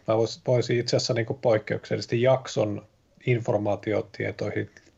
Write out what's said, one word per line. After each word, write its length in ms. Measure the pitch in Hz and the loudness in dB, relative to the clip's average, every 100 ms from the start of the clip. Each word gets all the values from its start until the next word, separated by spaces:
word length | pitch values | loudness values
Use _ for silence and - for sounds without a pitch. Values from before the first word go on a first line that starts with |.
| - | 0
Mä 60 | |
vois-, 260 | 110 113 - - | 2 2 -2 0
voisin 320 | 123 113 120 | 2 2 0
itse 180 | 120 131 | 2 0
asiassa 180 | - | 0
niinku 200 | 120 117 | -2 -2
poikkeuksellisesti 880 | 127 127 113 - - - 107 - 120 | -2 2 2 2 -6 -4 -6 -2 2
jakson 640 | 123 131 - - 107 104 - _ _ _ - | 4 2 0 -2 -2 -4 -10 _ _ _ 0
informaatiotietoihin 1400 | 120 113 104 104 98 - 101 - - 104 101 107 107 104 - _ | 0 0 -2 0 -2 0 -2 -2 -6 -6 -4 -6 -4 -8 -10 _